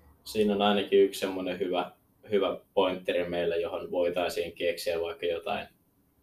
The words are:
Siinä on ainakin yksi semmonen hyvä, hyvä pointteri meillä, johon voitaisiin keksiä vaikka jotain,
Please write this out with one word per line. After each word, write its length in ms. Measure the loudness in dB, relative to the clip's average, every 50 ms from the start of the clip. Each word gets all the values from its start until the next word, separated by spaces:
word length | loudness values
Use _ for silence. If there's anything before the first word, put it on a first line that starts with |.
| _ _ _ _ _
Siinä 300 | -6 0 2 2 2 4
on 80 | 4 4
ainakin 400 | 4 4 2 2 4 6 6 6
yksi 180 | 6 4 -2
semmonen 380 | -4 -4 -4 -4 -4 -6 -4 -4
hyvä, 320 | -2 -2 -2 -2 -2 -4 -10 _ _ _ _ _ -8 -2
hyvä 260 | 0 2 2 2 -2 -4 -10 _ _
pointteri 540 | 2 2 2 0 -2 -4 -2 0 0 -2 -2
meillä, 280 | -2 -2 0 0 0
johon 340 | -2 -2 -4 -6 -8 -8 -4
voitaisiin 600 | -2 0 0 0 0 0 -2 -2 -2 -4 -6 -6 -6
keksiä 480 | -4 -2 -2 -2 -2 -4 -4 -2 -2
vaikka 260 | -4 -6 -6 -6 -4
jotain, 420 | -4 -4 -4 -4 -6 -6 -6 -6 -10 _ _ _ _ _ _ _ _ _ _